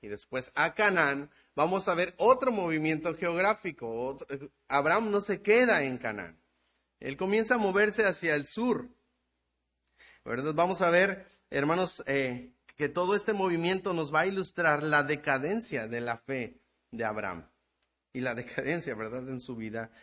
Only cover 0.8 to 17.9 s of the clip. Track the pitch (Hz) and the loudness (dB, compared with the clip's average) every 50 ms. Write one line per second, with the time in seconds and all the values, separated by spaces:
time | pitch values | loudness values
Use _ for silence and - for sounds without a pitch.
0.8 | 208 202 185 170 156 139 139 139 147 - _ _ _ _ - - 151 170 190 190 | 2 4 4 4 4 2 2 -2 -6 -12 _ _ _ _ 0 0 2 2 2 0
1.8 | - 202 175 165 180 185 - - 190 233 262 254 269 254 226 202 180 165 160 156 | 0 0 0 0 0 -2 0 2 6 6 6 6 4 0 0 0 0 0 0 0
2.8 | 156 156 160 151 160 175 151 - 180 170 170 175 190 202 214 - - 180 143 - | 0 0 0 0 -2 -4 -4 -2 -2 -2 0 2 2 2 2 0 -4 -10 -8 -8
3.8 | 120 113 113 117 127 131 139 139 - - 139 135 147 - _ _ _ - 135 143 | -8 -6 -6 -4 -4 -6 -6 -8 -10 -10 -10 -10 -10 -14 _ _ _ 0 2 2
4.8 | 143 156 170 220 226 214 202 202 196 - 196 - - 202 214 247 254 240 202 160 | 4 4 4 4 2 2 0 0 0 0 -4 -2 4 6 6 6 8 6 4 4
5.8 | 139 135 127 123 - 113 104 101 87 82 82 _ _ _ _ _ _ _ _ _ | 2 0 -4 -4 -4 -6 -6 -6 -10 -12 -14 _ _ _ _ _ _ _ _ _
6.8 | _ _ _ - - 131 139 - 190 190 202 226 220 220 254 233 208 190 185 202 | _ _ _ -10 -10 -8 -6 -4 -2 2 2 2 2 2 2 2 2 2 4 4
7.8 | 214 208 202 226 214 196 170 - 170 165 151 147 143 - - 220 240 254 226 - | 4 4 4 2 2 2 2 0 0 0 0 0 -2 -4 -4 -2 0 0 0 -2
8.8 | 247 - - _ _ _ _ _ _ _ _ _ _ _ _ _ _ _ _ _ | -4 -10 -18 _ _ _ _ _ _ _ _ _ _ _ _ _ _ _ _ _
9.8 | _ _ _ _ - - - _ - - 117 123 139 156 151 160 170 180 190 185 | _ _ _ _ -20 -20 -20 _ -10 -8 -6 -4 -4 -2 0 0 0 0 2 2
10.8 | 185 170 170 175 185 196 190 - - _ _ _ _ - - 139 143 151 165 180 | 2 4 6 4 4 4 0 -6 -12 _ _ _ _ -4 -2 0 2 2 2 0
11.8 | 185 170 - - - 139 139 139 135 127 123 123 123 - _ _ _ _ - - | 0 -2 -4 -8 -4 -2 0 0 0 -2 -4 -8 -10 -16 _ _ _ _ -8 -4
12.8 | 147 139 147 175 180 185 208 196 202 226 214 202 190 185 170 165 170 175 190 185 | -4 -4 -2 -2 0 0 0 0 0 -2 -2 0 0 0 0 0 0 0 0 0
13.8 | 190 196 175 165 156 139 151 156 175 190 196 190 180 - - - 170 156 147 143 | -2 -2 -2 -2 -2 0 0 0 2 2 -2 -4 -6 -6 -4 0 2 2 2 2
14.8 | 151 156 151 147 143 139 151 147 - 151 135 131 135 165 208 233 220 - 156 123 | 2 2 2 2 2 2 -2 -2 0 0 0 0 0 -2 -2 -4 -4 -4 -6 -6
15.8 | 110 110 120 120 120 120 117 - - - 135 127 117 107 - _ _ _ _ _ | -4 -4 -6 -4 -4 -4 -6 -6 -6 -8 -6 -6 -6 -8 -12 _ _ _ _ _
16.8 | _ - - 113 113 107 107 107 104 95 87 82 76 _ _ _ _ _ _ _ | _ -14 -8 -4 -4 -4 -4 -4 -6 -6 -8 -10 -12 _ _ _ _ _ _ _
17.8 | _ _ | _ _